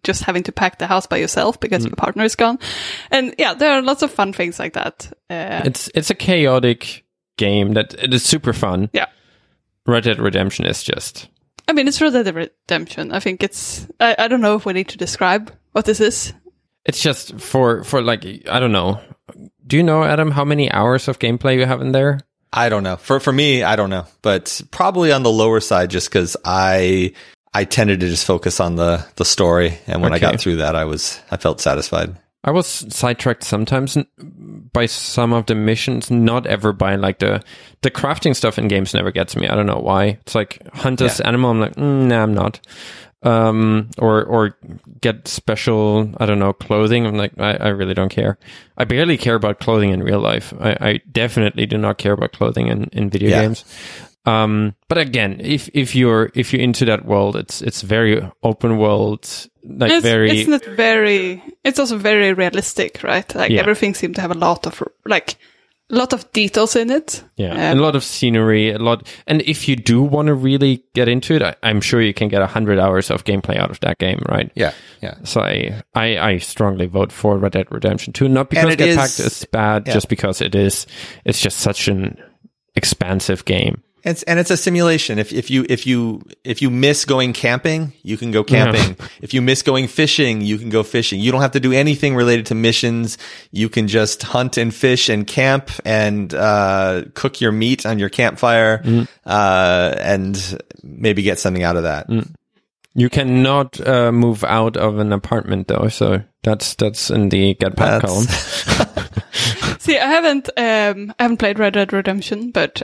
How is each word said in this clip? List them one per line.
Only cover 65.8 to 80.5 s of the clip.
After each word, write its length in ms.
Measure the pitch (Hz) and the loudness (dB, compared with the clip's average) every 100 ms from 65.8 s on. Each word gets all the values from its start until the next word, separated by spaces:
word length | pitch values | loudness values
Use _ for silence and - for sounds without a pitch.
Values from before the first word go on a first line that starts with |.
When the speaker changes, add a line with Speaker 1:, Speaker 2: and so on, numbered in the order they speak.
| - | -2
Speaker 1:
a 40 | 233 | 0
lot 160 | 254 | 0
of 200 | 254 - | -2 -4
details 420 | 220 202 220 220 240 | 0 0 2 2 2
in 140 | 233 | 2
it. 340 | 285 311 - - - | 0 -2 -12 -12 -6
Speaker 2:
Yeah, 140 | 180 | -6
Speaker 1:
Um, 60 | - | -2
Speaker 2:
and 200 | 160 135 | 2 2
a 20 | |
lot 120 | 156 139 | 2 0
of 80 | |
scenery, 680 | - - 127 113 110 107 110 | -4 -2 2 2 4 4 2
a 80 | 107 | 0
lot. 260 | 113 117 - - - | 0 -2 -4 -12 -2
And 160 | 151 | 0
if 240 | 151 151 - | 0 -2 -2
you 80 | 123 | -2
do 260 | 107 120 | 2 4
wanna 320 | 143 147 151 | 4 2 2
really 500 | 139 135 135 139 127 _ 123 | 2 2 2 2 2 _ 0
get 120 | 120 | 2
into 280 | 127 - 160 | 2 2 2
it, 80 | |
I, 120 | 92 - | 0 -2
I'm 180 | 113 104 | 0 0
sure 220 | - 120 | 2 2
you 140 | 107 - | 2 2
can 120 | 107 | 0
get 140 | 101 | 0
a 60 | 95 | 0
hundred 320 | 113 104 95 | 0 2 2
hours 320 | 95 92 - | 4 2 0
of 140 | 101 - | -2 0
gameplay 320 | 98 - 101 | -2 -2 -2
out 120 | - | -2
of 100 | - | -2
that 180 | 87 87 | -4 -2
game, 240 | 92 - - | -2 -2 -2
right? 220 | - - - | -4 -4 -2
Speaker 3:
Yeah, 160 | 76 - - - | -4 -4 -18 -16
yeah. 140 | - - | -14 -14
Speaker 2:
So 180 | - 113 | -6 -2
I, 420 | 50 - - 107 - | -2 -2 -4 -8 -8
I, 240 | - 113 98 | -4 -2 0
I 200 | 101 90 | 0 -2
strongly 480 | - - 104 95 90 | -4 -2 0 0 -2
vote 240 | 98 98 | -2 -2
for 260 | - 107 98 | 0 0 2
Red 140 | 98 | 0
Dead 160 | 98 - | -2 -4
Redemption 420 | - - 107 - | -2 -2 -2 -4
two, 140 | - 135 | 0 2
not 220 | 131 139 | 2 2
because 140 | 165 | 2
Speaker 3:
And 100 | 160 | 2
it 60 | 160 | 4
Speaker 2:
Get 80 | 165 | 4
Speaker 3:
is 60 | 165 | 4
Speaker 2:
Packed 220 | 135 - | 2 -2
is 260 | 113 - - | -4 -6 -6
bad, 320 | 113 107 107 113 | -2 0 0 0
Speaker 3:
Yeah. 80 | |
Speaker 2:
just 160 | 110 - | -2 0
because 320 | 101 98 92 | -2 -2 -2
it 140 | 90 | -2